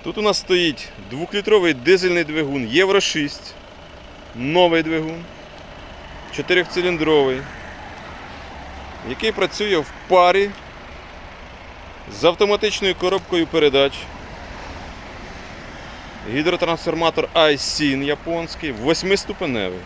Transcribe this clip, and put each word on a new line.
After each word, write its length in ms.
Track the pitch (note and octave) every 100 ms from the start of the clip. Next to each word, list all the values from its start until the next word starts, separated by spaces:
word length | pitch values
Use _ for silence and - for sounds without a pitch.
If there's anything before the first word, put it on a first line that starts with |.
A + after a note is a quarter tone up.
Тут 140 | C#3+ F3
у 40 |
нас 160 | G#3 G3
стоїть 520 | - F3+ F3 B2+ - - -
двохлітровий 640 | C3 E3+ G3+ G3 G#3+ F3
дизельний 500 | C3+ B2 F#3 F#3 F3
двигун 440 | D#3 D3+ C#3+ C#3 A#2
Євро 340 | C3+ F#3+ G3
шість. 520 | F#3 D3+ C#3+ - - - - - - - - - - A#2
Новий 480 | B2+ E3+ F3+ E3
двигун. 400 | D#3+ D#3+ D#3 E3 E3+ - - - - - - - - - - -
Чотирьохциліндровий. 1040 | C#3 F3+ E3+ F3+ F3+ E3+ D#3 D3+ C3+ C3 C#3 - - - - - - - - - - - - - - - A2+
Який 220 | C3 A3
працює 460 | G#3+ F#3 - G#3 F3+
в 140 | C#3+ - -
парі 420 | F3+ F3+ F#3 G3+ G3 - - - - - - - - - - - - - - - G#2
з 60 | D3
автоматичною 680 | E3+ G3+ G#3 G#3+ - G3 F3
коробкою 520 | F3+ F#3+ - F3+ D#3+
передач. 460 | D#3+ D3 C3+ C#3 - - - - - - - - - - - - - - - - - - - - - - - -
Гідротрансформатор 960 | B2+ D3+ F3 E3+ E3 - E3 E3 D#3+ -
Aisin 720 | E3 D#3 C#3+ - - D3+ C3+
японський, 680 | C#3 C#3+ - E3 E3 - D#3
восьмиступеневий. 1080 | A2+ B2 D#3+ F#3 G3 - G3+ F3 A#2+ F#2+ F2+